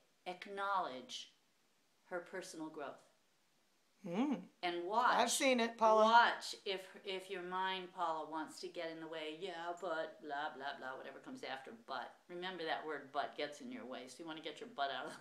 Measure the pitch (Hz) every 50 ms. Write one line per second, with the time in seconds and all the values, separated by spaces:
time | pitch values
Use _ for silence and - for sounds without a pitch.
0 | _ _ _ _ - 180 180 180 - 208 196 202 196 202 202 190 170 143 127 131
1 | 120 123 - - - - _ _ _ _ _ _ _ _ _ _ _ _ _ _
2 | _ - - 175 175 - - 185 180 - - 160 156 151 156 156 143 127 - -
3 | - _ _ _ _ _ _ _ _ _ _ _ _ _ _ _ _ _ _ _
4 | - 175 170 202 262 302 247 180 - - _ _ - 175 175 175 175 180 214 233
5 | 247 - - 202 240 247 - - 294 269 254 240 226 233 233 - 226 220 220 220
6 | 214 220 226 233 233 190 - - - - - - - 208 190 185 - - - 208
7 | - 202 190 185 185 190 196 180 175 180 185 185 190 190 190 185 180 175 - 185
8 | 175 165 160 156 156 151 156 160 156 156 - - - 175 - 175 165 165 160 160
9 | 160 160 165 160 156 156 156 160 190 185 170 165 165 175 175 170 202 175 160 160
10 | 160 156 - - - 151 139 143 151 156 - 127 135 143 139 135 135 127 135 131
11 | - 139 131 147 - - 131 127 - 131 131 131 - - 117 113 - - 131 123
12 | 117 - - - _ - 175 175 180 185 185 170 165 156 143 - 147 156 151 135
13 | 131 - - 143 135 - - - 147 143 - - 131 120 127 113 107 123 127 120
14 | 127 127 - - 170 165 156 160 151 160 151 - 151 120 113 - 139 139 131 131
15 | 147 160 - -